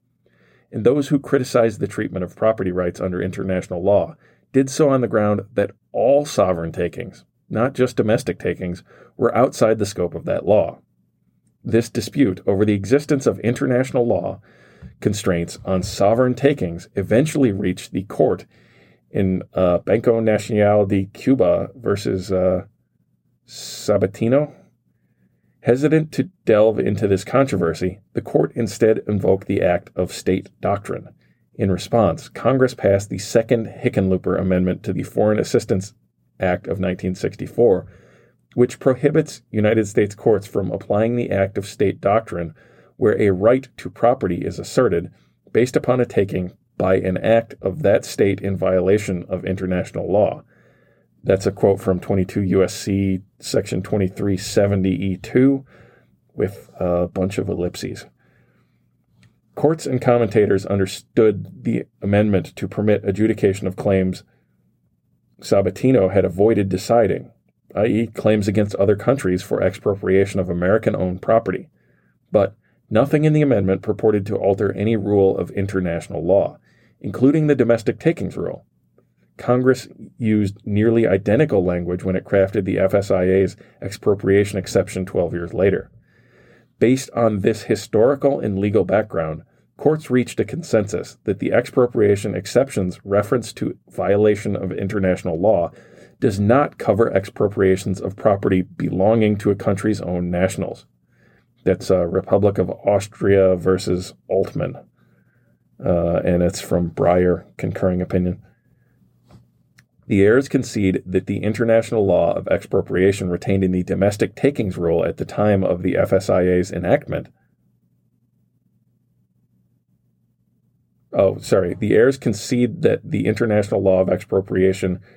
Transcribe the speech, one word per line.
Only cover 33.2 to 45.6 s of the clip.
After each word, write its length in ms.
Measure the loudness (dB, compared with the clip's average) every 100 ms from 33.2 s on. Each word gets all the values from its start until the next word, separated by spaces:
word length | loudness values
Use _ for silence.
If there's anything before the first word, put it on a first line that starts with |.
| 0 0 2 0 -2
Hickenlooper 720 | -4 -2 0 0 0 0 -2
Amendment 420 | 0 2 0 -2
to 120 | -4
the 100 | -6
Foreign 340 | -4 0 2 2
Assistance 560 | 2 0 0 -4 -4 _ _ _ _ -6
Act 260 | -2 -2 -4
of 140 | -4
nineteen 340 | -4 -4 -6
sixty-four, 720 | -4 -6 -8 -10 2 4 4 -2 -20 _ _ _ _ _ 0
which 240 | 0 2
prohibits 640 | 0 2 2 0 -2 -6 _
United 360 | 0 2 2 0
States 280 | 0 -2 0
courts 320 | 2 2 0
from 240 | -6 -4
applying 440 | -6 -4 -2 0 -2
the 140 | -2
Act 300 | -2 -2 -4
of 80 | -8
State 340 | -2 -2 0
Doctrine 540 | 0 0 -2 -8 -8 -10 _ _ _ -2
where 240 | 0 2
a 100 | 2
right 360 | 2 2 2 -2 -14
to 140 | -14
property 520 | 0 2 2 -2 -4
is 140 | -6 -8
asserted 540 | -4 0 2 0 -4 _ _ _ _
based 240 | 0